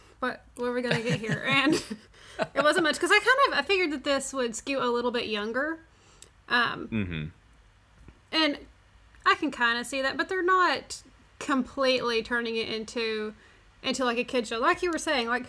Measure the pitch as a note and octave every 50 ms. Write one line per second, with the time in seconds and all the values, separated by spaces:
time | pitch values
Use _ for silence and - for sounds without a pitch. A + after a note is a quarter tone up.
0 | - - - - - B3+ - - - - - - A#3+ B3 B3 B3 A#3+ A#3+ A#3+ A#3+
1 | A3 A#3+ - - A3+ A3 - - - B3 C4+ C4+ C4+ C#4+ D#4+ - - - A3 -
2 | - - - - - - - - - - - C4+ C#4+ D4+ E4 F4+ E4+ D4+ C#4 -
3 | - E4 G4 G#4 - A4+ C5 C5+ C#5 A#4+ D4+ C#4 C4+ - G4+ F#4 F#4 D#4 D4 C#4
4 | - D4 C#4 C#4 C4+ - - C4+ B3 A#3 A3 - - - C#4 C4 A#3+ B3 A#3+ A#3+
5 | A#3+ B3 A3+ A#3+ A3 G#3 G#3+ G#3 G3+ A3 A#3 B3+ C#4+ D#4 D#4+ D#4+ - - _ _
6 | _ - - - - - _ _ _ - - D3 C#3+ C3+ - - E2 - A2+ A2
7 | G2+ F2+ F2 D#2+ D2+ D#2+ - _ _ _ _ _ _ _ _ _ _ _ _ -
8 | - - - _ _ - - D#4+ D#4+ D4 C#4+ - - - - _ _ _ _ -
9 | - - - - - F4+ G4 - - C#4+ B3+ - A#3+ A#3 A#3 A#3+ A#3+ - - C4+
10 | C4 C4+ C4+ C4+ E4 E4 F#4+ F#4 E4+ F4 F#4 F#4 F4+ E4 C#4 - - - - -
11 | - - - - - _ _ - - - D4 C4 B3 - - - C4+ B3+ B3+ B3
12 | B3 A#3+ A#3 A3+ A3 - B3 A#3+ A#3 A#3 A3+ A3+ A3 - A3+ A3 A3 G#3+ - B3
13 | A3+ A3 A3 G#3+ G#3+ G#3+ G#3+ - - - - - _ _ _ - - B3+ B3+ B3+
14 | C4 B3 A#3 A#3 B3 A#3+ - B3+ A#3 - A#3+ A3+ B3 D#4+ F4+ - - F4+ E4 D4+
15 | - E4 D4+ C4 A#3 A3+ A#3+ A#3+ B3+